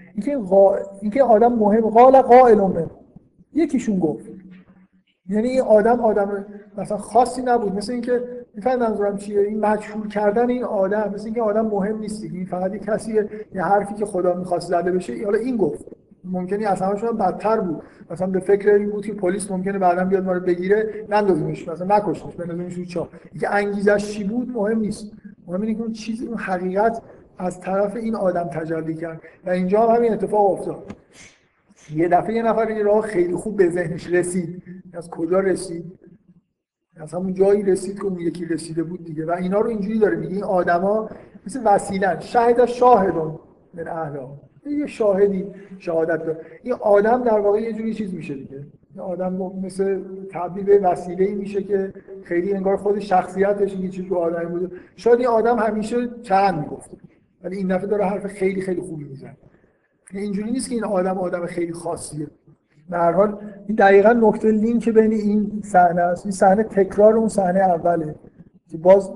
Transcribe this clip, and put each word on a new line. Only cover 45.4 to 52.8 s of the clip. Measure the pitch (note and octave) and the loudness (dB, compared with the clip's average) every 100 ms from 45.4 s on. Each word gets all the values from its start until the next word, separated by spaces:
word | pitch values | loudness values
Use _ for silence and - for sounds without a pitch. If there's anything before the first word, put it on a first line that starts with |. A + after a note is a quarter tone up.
| - - - - | -6 -12 -20 -12
شهادت | F3 E3 E3 D#3+ | -4 -2 0 -2
داره. | E3 D#3+ - - | -4 -8 -10 -12
این | A#3+ | -8
آدم | B3 G#3+ G3+ A3 B3 | -2 4 4 4 2
در | A#3+ G#3+ | 2 2
واقع | G3+ G#3+ | 2 0
یه | A3+ | -2
جوری | A3 A3+ | -6 -6
چیز | G#3+ G3+ | -6 -6
می‌شه | F3 D3+ | -8 -10
دیگه. | C#3 C3 C3+ D3 _ _ | -12 -12 -16 -18 _ _
این | F#3 | -14
آدم | F#3 F3 F#3 F#3 F#3 F#3+ | -8 -6 -4 -4 -6 -8
مثل | F#3 F#3+ G3 F#3+ F#3+ - - | -8 -4 -2 -2 -6 -12 -12
تبدیل | D#3 F3 F#3+ | -8 -8 -4
به | G3 G3+ | 4 6
وسیله‌ای | F3+ F3 F#3 F3 G3+ | 6 0 -2 0 0
می‌شه | G3+ G3+ G3+ | 0 -6 -6
که | F#3+ G3 F#3+ - - F#3+ | -2 -2 -4 -10 -18 -16
خیلی | - F3 G3 | -4 -2 -2
انگار | G3 F#3 | -2 0
خود | F#3+ | 0